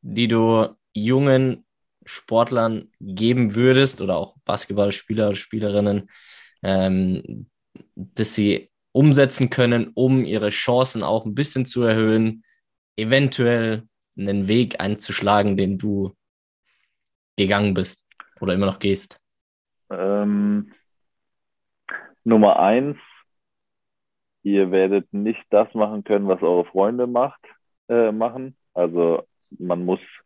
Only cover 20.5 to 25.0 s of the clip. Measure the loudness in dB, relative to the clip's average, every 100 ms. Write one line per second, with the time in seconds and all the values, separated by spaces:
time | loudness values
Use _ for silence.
20.5 | -2 -6 _ _ _ _ _ _ _ _
21.5 | _ _ _ -16 -16 -18 _ 2 6 6
22.5 | 6 2 2 -2 -8 -16 _ _ _ _
23.5 | _ _ _ _ _ _ _ _ _ -2
24.5 | 0 2 2 2 0